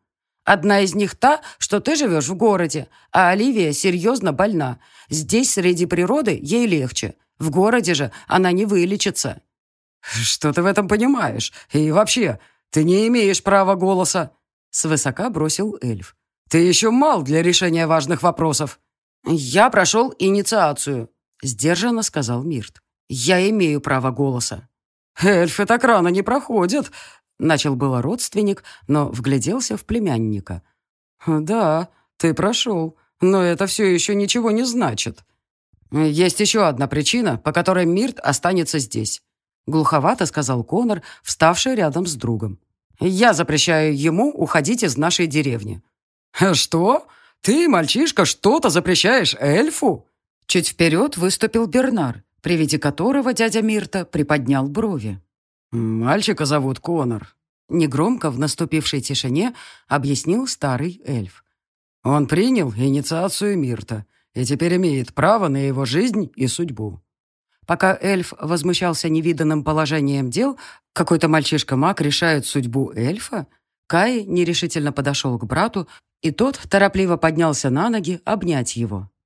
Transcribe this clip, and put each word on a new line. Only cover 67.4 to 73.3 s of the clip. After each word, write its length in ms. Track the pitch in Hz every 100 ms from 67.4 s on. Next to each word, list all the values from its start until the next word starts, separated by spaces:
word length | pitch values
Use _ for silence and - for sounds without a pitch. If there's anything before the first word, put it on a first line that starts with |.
| _ _ -
Пока 280 | 170 190 -
эльф 320 | 190 190 170 -
возмущался 680 | 151 170 175 170 175 156 165
невиданным 540 | 160 160 151 156 156
положением 680 | 151 156 147 156 139 139 127
дел, 260 | 156 269 254 - - _
какой-то 340 | - 165 165 160
мальчишка-маг 720 | 156 139 151 - 131 165 196
решает 460 | 147 - 170 147 -
судьбу 440 | 143 120 135 123 107
эльфа, 500 | 123 208 -